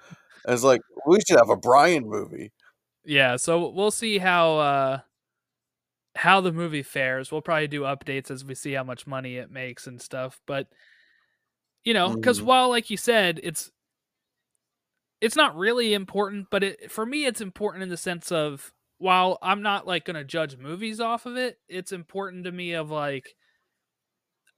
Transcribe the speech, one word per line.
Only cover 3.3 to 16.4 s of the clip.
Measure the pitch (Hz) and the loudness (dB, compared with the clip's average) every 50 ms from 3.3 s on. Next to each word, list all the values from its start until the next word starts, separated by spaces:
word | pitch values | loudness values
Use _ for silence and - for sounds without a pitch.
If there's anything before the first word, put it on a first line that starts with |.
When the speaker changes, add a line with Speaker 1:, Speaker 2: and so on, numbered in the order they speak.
| 123 | 2
Speaker 2:
so | 127 - - 165 170 175 139 | 0 0 0 0 0 0 -2
we'll | 113 175 202 214 | -2 -2 -2 0
see | 208 - 226 226 214 202 | -2 -2 -4 -2 -2 0
how, | 180 185 180 175 170 165 156 151 | 2 2 4 4 4 4 4 2
uh, | 151 143 139 139 135 135 135 135 - _ _ _ _ _ _ _ _ _ _ _ _ _ _ _ _ _ _ _ _ _ _ | 2 2 2 2 0 0 -2 -4 -8 _ _ _ _ _ _ _ _ _ _ _ _ _ _ _ _ _ _ _ _ _ _
how | - - 170 185 196 | 0 4 4 4 6
the | 185 180 160 | 4 0 -2
movie | 165 170 170 151 147 135 | -2 -4 -4 -4 -6 -8
fares. | - - 143 135 131 131 131 131 - 160 | -6 -4 -2 -2 -2 -2 -4 -6 -8 -8
We'll | 156 143 | -8 -4
probably | - 170 156 156 147 | -2 -2 0 0 -2
do | 143 147 139 | -4 -4 -4
updates | 135 139 135 - - 135 135 131 - | -4 -6 -6 -6 -8 -8 -8 -8 -8
as | 143 131 135 | -12 -12 -12
we | 139 135 | -14 -14
see | - - 151 139 | -10 -8 -6 -6
how | 135 131 | -6 -6
much | 131 123 120 - | -8 -10 -12 -12
money | 147 135 131 131 127 123 | -10 -10 -10 -10 -10 -10
it | 123 123 - | -12 -12 -12
makes | - 131 131 127 123 - - | -12 -12 -12 -12 -12 -14 -16
and | 131 123 123 - | -18 -16 -18 -16
stuff. | - - 131 127 131 - - _ | -12 -10 -8 -8 -10 -10 -14 _
But, | - 143 139 131 - _ _ _ _ _ _ _ _ _ _ _ _ _ _ _ _ _ _ _ _ _ _ _ | -8 -6 -6 -6 -8 _ _ _ _ _ _ _ _ _ _ _ _ _ _ _ _ _ _ _ _ _ _ _
you | 233 233 | 0 2
know, | 202 175 - 113 | 2 2 0 0
'cause | 113 113 247 240 202 | 0 2 2 2 2
Speaker 1:
Mm-hmm. | 214 | 4
Speaker 2:
while, | 233 254 254 254 254 | 4 4 6 6 4
like | 247 240 226 - | 2 0 -2 -2
you | 214 | -6
said, | 185 - 233 233 220 196 175 165 160 - | -2 0 2 4 4 2 2 0 -4 -8
it's, | - 156 - - - _ _ _ _ _ _ _ _ _ _ _ _ _ _ _ _ _ _ _ _ _ _ _ _ _ _ _ _ _ _ | -8 -8 -8 -10 -12 _ _ _ _ _ _ _ _ _ _ _ _ _ _ _ _ _ _ _ _ _ _ _ _ _ _ _ _ _ _
it's | - 226 - | -2 0 2
not | 311 302 269 147 | 4 2 2 2
really | 156 185 214 240 247 240 220 208 | 0 0 2 2 2 2 2 2
important, | 208 190 180 - 190 208 196 208 202 | 0 -2 -4 -2 -2 -2 -2 -4 -8